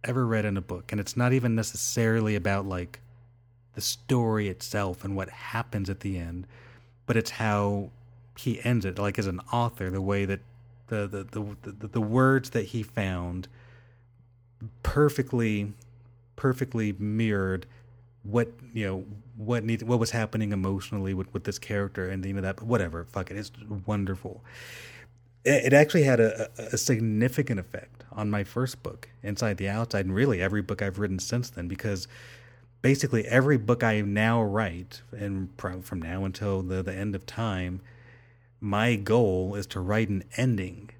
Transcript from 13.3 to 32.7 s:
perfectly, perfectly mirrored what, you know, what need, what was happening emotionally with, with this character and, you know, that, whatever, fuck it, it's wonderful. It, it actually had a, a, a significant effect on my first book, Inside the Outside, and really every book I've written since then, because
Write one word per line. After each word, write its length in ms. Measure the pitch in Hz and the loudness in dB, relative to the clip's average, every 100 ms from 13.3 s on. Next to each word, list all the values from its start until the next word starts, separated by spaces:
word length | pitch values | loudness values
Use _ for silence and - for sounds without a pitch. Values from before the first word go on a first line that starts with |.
| 90 90 - - - - _ _ _ _ _ _ _ 113 - | -6 -10 -16 -20 -20 -20 _ _ _ _ _ _ _ -16 -6
perfectly, 920 | - - 147 139 127 123 113 107 104 104 - - - - _ - | 0 4 4 4 -2 2 2 0 -2 -8 -20 -20 -20 -20 _ -2
perfectly 580 | 135 127 131 120 107 95 | 0 0 -2 0 -2 -2
mirrored 680 | 104 110 113 101 95 95 - - - - - _ | -2 0 2 2 0 -2 -6 -20 -20 -20 -20 _
what, 260 | 101 113 117 - 131 | -2 0 0 -4 -10
you 120 | 113 101 | -4 -4
know, 180 | 95 90 104 123 117 | -4 -8 -16 -16 -10
what 260 | 107 120 | -2 -2
need, 160 | 110 113 | 0 -2
what 160 | 113 120 | 2 2
was 120 | 113 | 2
happening 420 | 117 107 113 107 | 0 -2 -2 -2
emotionally 600 | 101 95 98 - 104 95 | 0 0 -2 -4 -6 -4
with, 180 | 95 95 | -4 -4
with 120 | - | -6
this 140 | - 95 | -6 -8
character 500 | - 104 101 - 92 | -4 -4 -4 -4 -6
and, 160 | 95 | -4
you 100 | 95 | -4
know, 80 | 98 | -4
that, 200 | 95 98 | -4 -4
whatever, 420 | 113 120 87 82 | 0 0 0 -4
fuck 260 | 87 101 92 | -8 -8 -6
it, 60 | 98 | -8
it's 140 | 104 - 107 104 92 | -10 -14 -12 -8 -4
wonderful. 560 | 104 98 95 101 - - - - - - - - - _ _ | -2 -2 -4 -8 -14 -18 -20 -18 -18 -18 -20 -20 -20 _ _
It, 240 | - 143 135 | 4 6 8
it 60 | |
actually 300 | 139 151 180 | 8 8 6
had 180 | 139 120 | 6 8
a, 300 | 113 110 110 - | 6 4 -6 -6
a, 40 | 113 | -4
a 20 | 113 | -2
significant 840 | - 117 113 107 123 143 135 104 | 2 2 2 2 2 2 0 -2
effect 460 | 90 - - - - | -4 -12 -14 -20 -14
on 180 | - 107 | -4 -2
my 140 | 104 | 0
first 380 | 101 - 127 - | -2 -2 -4 -4
book, 260 | - - - - | -10 -12 -18 -12
Inside 340 | 101 101 110 95 | -8 -2 -2 0
the 140 | 98 | -2
Outside, 340 | 107 117 101 | -2 -2 -2
and 100 | 92 | 0
really 280 | 92 139 98 | 2 2 2
every 180 | 95 104 | 0 0
book 220 | 92 101 | -2 -4
I've 160 | 101 92 | -4 -2
written 200 | 104 95 | -4 -4
since 300 | - 120 123 | -2 -4 -4
then, 180 | - 87 | -8 -8
because 420 | 92 110 98 - - - - - - - | -4 -4 -4 -6 -16 -20 -20 -20 -20 -20